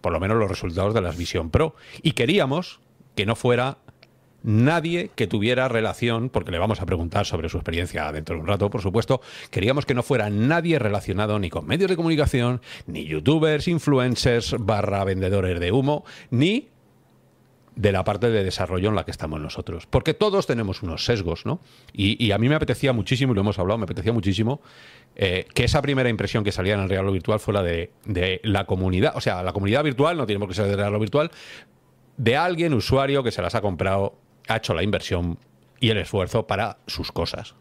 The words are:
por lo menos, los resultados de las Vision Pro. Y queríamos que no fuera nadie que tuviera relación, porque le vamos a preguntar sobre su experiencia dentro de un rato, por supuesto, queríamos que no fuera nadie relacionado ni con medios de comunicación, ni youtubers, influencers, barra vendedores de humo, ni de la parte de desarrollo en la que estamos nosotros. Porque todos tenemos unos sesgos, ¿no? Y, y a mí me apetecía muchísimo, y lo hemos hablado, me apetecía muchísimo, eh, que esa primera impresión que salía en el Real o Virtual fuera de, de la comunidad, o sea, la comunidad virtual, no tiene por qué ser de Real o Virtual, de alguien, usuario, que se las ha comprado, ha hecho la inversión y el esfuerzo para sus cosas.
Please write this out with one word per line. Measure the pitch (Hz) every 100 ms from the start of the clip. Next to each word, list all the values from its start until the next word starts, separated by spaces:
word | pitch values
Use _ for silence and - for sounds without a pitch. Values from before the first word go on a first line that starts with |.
por | 92
lo | 82
menos, | 95 113
los | 101
resultados | 90 92 85 98
de | 110
las | 87 82
Vision | 87 87 80
Pro. | 127 160 - - -
Y | 160
queríamos | - 123 196 139 147 185 - _ _ - -
que | 101
no | 113
fuera | 123 120 131 - - _ - _ _ _
nadie | 117 107 127 170 160 170 196 -
que | 104
tuviera | 110 107 127 131
relación, | 117 107 - 120 113 123
porque | 107 87
le | 95
vamos | 104 95
a | 85
preguntar | 87 85 104 101
sobre | 85 82
su | 85
experiencia | 82 82 87 85 78
dentro | 76 78 82
de |
un | 78
rato, | 101 101
por | 104
supuesto, | 95 98 - 131 - - -
queríamos | - 98 139 135
que |
no | 127
fuera | - 131 104
nadie | 104 120 165 170 156
relacionado | - 101 - 92 107 107
ni | 92
con | 82 76
medios | 143 190
de | 180
comunicación, | 165 160 135 131 120 123 - - -
ni | 80 76
youtubers, | 78 76 160 156 151 175
influencers, | 170 - 135 123 117 135 117 113 110
barra | 104 104 101 98 98
vendedores | 92 92 98 92 87
de | 87
humo, | 117 135 147 - - -
ni | 120 160 233 - _ _ _ _ _ _ _ _ _ _ -
de | 101
la | 95
parte | 92 101 117
de | 110
desarrollo | 95 - 90 92 98
en | 104
la | 80
que |
estamos | 82 78 76
nosotros. | 73 - - 82 -
Porque | 80 -
todos | 147 208 196 -
tenemos | 120 101 92
unos | 90 78 -
sesgos, | 117 85 80 -
¿no? | 165 - - -
Y, | - 98 113
y | 117
a | 98
mí | 120
me | 151
apetecía | 151 123 135
muchísimo, | 120 95 117 135
y | 104
lo |
hemos | 101 107
hablado, | 90 113
me | 95
apetecía | 82 87
muchísimo, | 117 98 95 110 143 - - - - _ -
eh, | 95 92 - -
que |
esa | 120 151
primera | 135 135 123
impresión | 110 101 117
que | 101
salía | - 92
en | 104
el | 95
Real | 95 98
o |
Virtual | 95 - 107
fuera | - 101
de, | 90 85 85 _ -
de | 90 92 92
la | 110 98 98
comunidad, | 95 95 90 127 131
o |
sea, | - 92
la | 92
comunidad | 101 98 123
virtual, | 151 120 147 175
no | 113
tiene | 101
por | 101
qué | 90
ser | 101
de | 98
Real | 101
o | 104
Virtual, | 107 143 165 - - - - _ _ _ _ -
de | 113 135
alguien, | 175 170 170
usuario, | 127 - 131 139 139
que | 123
se | -
las | 87 117
ha |
comprado, | 101 85 98 98 98 - _ _ -
ha | 113
hecho | - 82
la |
inversión | 98 98 - 87 87 82 _ _ _ _
y | 110
el | 107
esfuerzo | 82 101 90 113 -
para | 98 107 - -
sus | - 80
cosas. | - 85 - - _